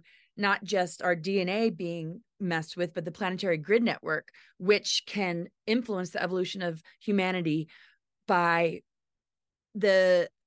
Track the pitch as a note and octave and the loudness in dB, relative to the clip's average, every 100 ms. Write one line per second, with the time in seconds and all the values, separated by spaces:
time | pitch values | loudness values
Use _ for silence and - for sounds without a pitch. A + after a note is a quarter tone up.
0 | _ _ _ - G3+ G3+ F#3 G3 F3 - | _ _ _ -4 0 0 0 0 0 -2
1 | F3+ F3 E3 G3 F3+ G#3 A3+ E3 E3+ E3+ | 0 0 0 0 0 0 0 -2 -6 -6
2 | D#3+ F3 _ - F#3 E3 D#3 F3 F3 E3+ | -8 -12 _ -8 -4 -2 -4 -6 -4 -4
3 | E3 - F#3+ F#3 G3 D#3+ D3+ A3+ A#3 C#3+ | -8 -4 -4 -2 -2 -2 2 2 2 -2
4 | D#3+ D#3 - - - - F3+ G#3 - - | -4 -4 -6 -20 -20 -6 2 2 2 -4
5 | - G#3 F#3 E3+ F3 _ - A#3 A#3 G3 | -4 -4 -2 -2 -6 _ -2 -2 -2 -6
6 | F3+ - F3+ F#3 F#3 G3 F3 E3 - _ | -4 -2 -2 -2 -4 -4 -6 -6 -14 _
7 | - G3+ F#3 F#3 D#3+ D3+ D#3+ - - _ | 0 0 2 0 0 -2 -4 -12 -20 _
8 | _ _ - F#3 E3+ E3+ E3+ - _ _ | _ _ 0 2 4 2 2 -2 _ _
9 | _ _ _ _ _ _ _ G#3 G3+ F#3+ | _ _ _ _ _ _ _ -2 4 6
10 | F#3 F3+ E3+ _ | 6 4 2 _